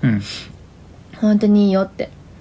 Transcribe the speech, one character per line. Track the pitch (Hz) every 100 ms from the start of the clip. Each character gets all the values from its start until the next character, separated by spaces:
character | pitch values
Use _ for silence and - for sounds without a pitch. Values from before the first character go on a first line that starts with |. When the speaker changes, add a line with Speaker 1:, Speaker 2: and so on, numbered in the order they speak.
Speaker 1:
う | 127
ん。 | 104 101 - - - - - - - - -
Speaker 2:
本 | 214 208
当 | 208
に | 208 202
い |
い |
よ | 190
っ | 196
て。 | - - - - -